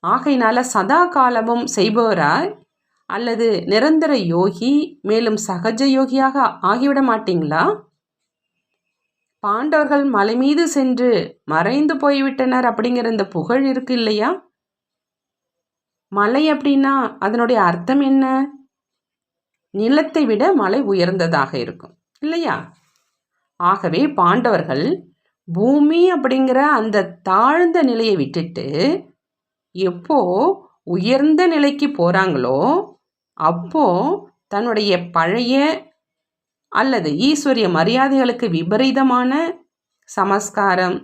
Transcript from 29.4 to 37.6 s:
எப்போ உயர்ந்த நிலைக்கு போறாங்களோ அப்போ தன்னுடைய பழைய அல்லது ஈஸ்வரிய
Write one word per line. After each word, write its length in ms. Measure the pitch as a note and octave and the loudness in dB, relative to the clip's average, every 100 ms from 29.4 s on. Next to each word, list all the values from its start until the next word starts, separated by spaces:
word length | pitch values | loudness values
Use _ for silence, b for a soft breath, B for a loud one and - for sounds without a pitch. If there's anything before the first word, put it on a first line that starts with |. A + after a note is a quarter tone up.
| _ _ _ | _ _ _
எப்போ 440 | F3+ F#3+ F3 E3+ D4 F#3 F3+ D4+ G4 B B - | -4 -4 -4 -2 0 2 0 0 -2 B B -6
உயர்ந்த 560 | F3 F#3 C4 D4 D#4 F4+ | -4 0 2 4 4 4
நிலைக்கு 400 | D#4+ C#4+ C#4+ C#4+ | 2 0 0 -4
போறாங்களோ 720 | C#4+ E3+ F#3 F#3+ C#3 B2 C3+ G3+ E4 G#4 - _ _ _ _ | 0 0 2 0 0 0 0 0 0 -4 -14 _ _ _ _
அப்போ 460 | D#3+ F3 E3+ D#4 C4 F3 B3+ G4+ - _ _ | -2 -2 -4 0 0 2 -2 -4 -8 _ _
தன்னுடைய 440 | G3+ A#3+ G#3+ G#3 F3+ F3 | -6 -2 -2 0 -2 -2
பழைய 460 | E3+ E3 G#3+ A#3+ C4+ D4 D#4+ - _ _ _ _ _ _ _ _ | -2 0 0 0 0 0 -2 -10 _ _ _ _ _ _ _ _
அல்லது 380 | - C4 A#3+ D#3+ D3 | -2 0 0 -2 0
ஈஸ்வரிய 480 | B3+ D4 D4 B3+ | 0 0 0 0